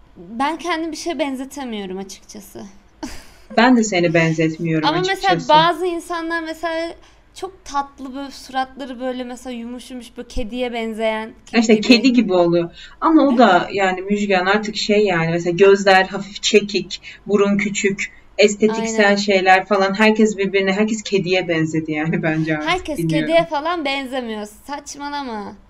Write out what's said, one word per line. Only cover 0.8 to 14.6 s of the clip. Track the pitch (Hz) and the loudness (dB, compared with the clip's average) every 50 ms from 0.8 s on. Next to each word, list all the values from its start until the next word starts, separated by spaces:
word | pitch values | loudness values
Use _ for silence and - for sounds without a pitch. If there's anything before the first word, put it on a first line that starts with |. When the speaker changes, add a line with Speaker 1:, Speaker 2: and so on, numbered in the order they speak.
| 330 330 | -4 -6
Speaker 1:
bir | 302 | -8
şeye | - - 339 330 262 | -8 -8 -6 -4 -4
benzetemiyorum | 311 277 269 247 269 269 - 285 277 240 220 208 196 185 185 | -4 -4 -4 -6 -10 -10 -12 -12 -10 -8 -8 -8 -8 -8 -8
açıkçası. | 190 196 196 - - - - - 208 196 - - 226 214 196 - - - _ _ _ | -10 -10 -12 -16 -18 -20 -20 -20 -20 -20 -18 -18 -18 -18 -18 -20 -20 -20 _ _ _
<laughs> | - - - - - - - - - - 220 | -14 -12 -12 -14 -16 -18 -20 -20 -20 -4 0
Speaker 2:
Ben | 220 233 262 254 | 2 4 4 4
de | 233 214 | 4 2
seni | 208 190 175 170 170 160 | 2 0 0 2 2 2
benzetmiyorum | 165 165 165 160 165 160 160 160 - 170 165 160 156 156 285 | 2 2 2 2 0 -2 -2 -2 -4 -4 -2 -2 0 0 0
Speaker 1:
Ama | 320 359 | 0 0
Speaker 2:
açıkçası. | 370 381 392 381 392 392 359 | 0 -2 -2 -2 0 0 0
Speaker 1:
mesela | 269 254 262 302 311 | 0 2 4 4 6
bazı | 330 349 349 311 370 | 6 4 2 0 -2
insanlar | 359 339 339 - - 349 330 330 330 339 330 320 | -4 -4 -6 -6 -8 -8 -6 -6 -4 -6 -6 -6
mesela | 320 320 320 339 330 320 330 330 339 330 - - - _ _ _ _ - | -8 -8 -8 -6 -6 -4 -4 -6 -6 -10 -14 -20 -20 _ _ _ _ -16
çok | - 381 370 - - - | -14 -14 -14 -14 -16 -14
tatlı, | - 277 285 277 277 - - 262 277 247 | -8 -6 -6 -6 -6 -10 -16 -14 -12 -10
böyle | 277 277 269 | -10 -12 -12
suratları | - - - - 254 262 262 262 - 233 277 247 262 233 | -14 -16 -16 -8 -6 -6 -6 -6 -8 -12 -12 -12 -10 -8
böyle | 254 254 254 254 247 | -6 -6 -6 -6 -8
mesela | 240 226 - - 262 247 | -10 -12 -14 -12 -12 -12
yumuş | 233 226 240 247 247 - - | -10 -10 -12 -12 -14 -14 -14
yumuş, | 262 247 233 - - | -16 -16 -16 -16 -16
böyle | - 247 | -18 -16
kediye | - - - 208 208 240 247 247 240 233 | -10 -6 -6 -6 -6 -6 -6 -6 -4 -4
benzeyen, | 233 226 226 220 208 226 220 220 220 220 226 - - - - - | -6 -6 -6 -4 -4 -2 -2 -2 -4 -6 -10 -14 -18 -12 -4 0
Speaker 2:
İşte | 233 | 0
Speaker 1:
kedi | 220 233 220 214 | 2 4 4 4
gibi. | 208 | 4
Speaker 2:
kedi | - 247 226 240 269 240 | 4 4 4 4 4 2
gibi | 247 214 185 185 | 2 2 2 4
oluyor. | 175 175 170 170 175 170 170 - - - - - - | 4 4 4 2 2 0 -2 -8 -14 -20 -20 -8 -2
Ama | - 320 320 302 269 | 2 4 4 6 6
o | |
Speaker 1:
Değil | 277 240 | 4 6
Speaker 2:
da | 247 240 202 180 175 | 6 6 6 6 4
Speaker 1:
mi? | - - - | 2 0 -2
Speaker 2:
yani | 202 196 185 185 185 | 0 0 0 0 -2
Müjgan | 190 202 208 202 208 202 190 180 180 | -2 -2 -2 0 0 2 0 2 2
artık | 190 202 214 | 2 0 0